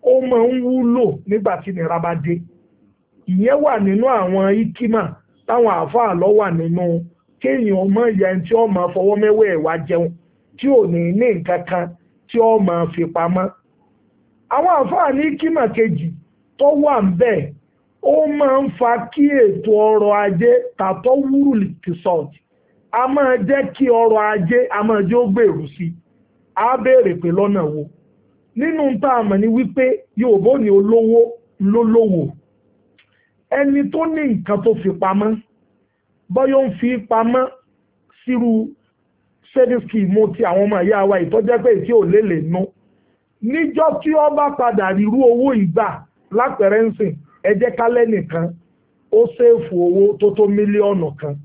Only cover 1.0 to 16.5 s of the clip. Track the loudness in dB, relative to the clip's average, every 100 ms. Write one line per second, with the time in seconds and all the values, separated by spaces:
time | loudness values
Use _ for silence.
1 | 0 -2 -4 -2 -2 -4 -8 -8 -4 -4
2 | -4 -6 -4 -6 -8 _ _ _ _ _
3 | _ _ -4 0 2 2 0 0 0 0
4 | 0 0 0 0 0 0 -2 -4 -2 -2
5 | -4 -10 _ _ -4 0 2 0 -2 0
6 | 0 0 2 2 2 -2 -2 -2 -2 -4
7 | -6 _ _ _ -4 -2 0 0 0 0
8 | 0 0 0 -2 -2 0 2 0 -2 0
9 | 0 2 2 2 2 0 -2 -4 -4 -2
10 | -2 -6 _ _ _ -6 2 2 2 0
11 | -2 0 0 -2 -4 -6 -4 -6 -6 -12
12 | _ _ _ 0 2 2 0 -2 -4 -4
13 | -6 -4 -2 -2 -4 -10 _ _ _ _
14 | _ _ _ _ _ -2 0 0 0 -2
15 | -2 0 -2 -2 -4 -2 -2 0 -2 -2
16 | -6 -12 _ _ _